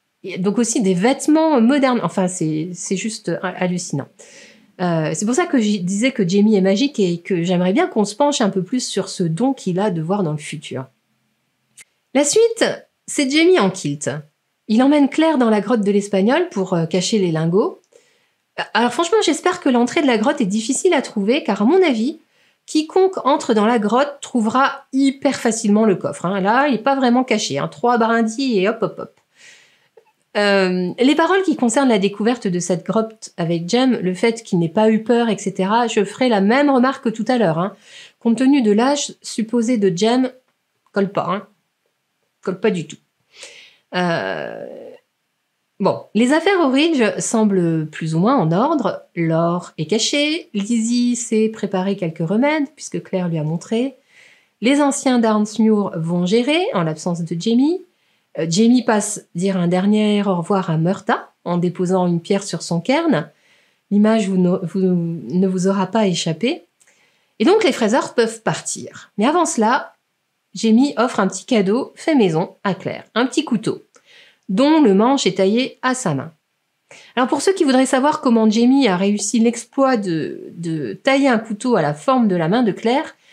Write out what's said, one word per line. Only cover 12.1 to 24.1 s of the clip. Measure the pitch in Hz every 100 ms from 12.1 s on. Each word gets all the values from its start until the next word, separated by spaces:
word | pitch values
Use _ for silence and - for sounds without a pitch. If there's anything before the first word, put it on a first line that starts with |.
La | 262
suite, | 285 427 453 453 214 - _ _ -
c'est | - 262
Jamie | 302 339 359
en | 190
kilt. | 185 147 143 131 147 - _ _ _ -
Il | 220
emmène | 277 294 277
Claire | - 320 285
dans | 226
la | 214
grotte | - 240
de | 196
l'Espagnol | 202 196 190 208 311 359
pour, | 202 185
euh, | 170 160
cacher | 185 175 220
les | 180
lingots. | 156 165 190 359 - _ _ _ _ _ _ _ - -
Alors | 208 240
franchement, | 240 339 440
j'espère | 359 285 359 359
que | 285
l'entrée | 240 254 349
de | 277
la | 220
grotte | 233 311
est | 190
difficile | 214 220 262 370
à | 302
trouver, | - 214 196 294
car | 311 202
à | 220
mon | 381
avis, | 339 220 254 - _ _ _ _ -
quiconque | 311 311 370 381 - 254
entre | 311 -
dans | 214 214
la | 247
grotte | 202 240 285